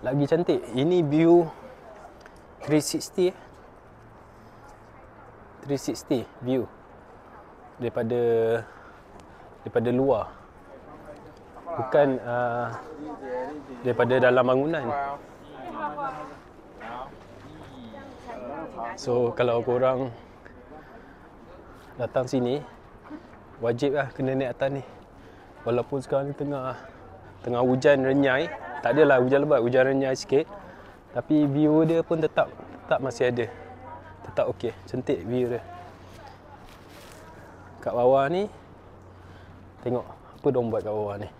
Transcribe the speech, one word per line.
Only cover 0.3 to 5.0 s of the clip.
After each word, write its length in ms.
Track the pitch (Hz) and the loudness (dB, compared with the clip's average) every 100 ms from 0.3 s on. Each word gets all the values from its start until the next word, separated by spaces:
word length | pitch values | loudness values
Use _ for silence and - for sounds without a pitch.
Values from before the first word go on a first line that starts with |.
| 165 175 147 - | 2 2 0 0
Ini 240 | 117 147 180 151 | 0 2 2 4
view 440 | 151 165 175 165 - - - - - - - - - - - | 4 8 8 6 -6 -18 -20 -20 -20 -20 -20 -20 -20 -20 -14
three 200 | - 151 | 0 2
sixty, 520 | 143 - - - 180 | 2 -4 -6 0 0
eh. 40 | - - - - - - - - - - - - - - - - - | 0 -20 -20 -20 -20 -20 -20 -20 -20 -20 -20 -20 -20 -20 -20 -20 -20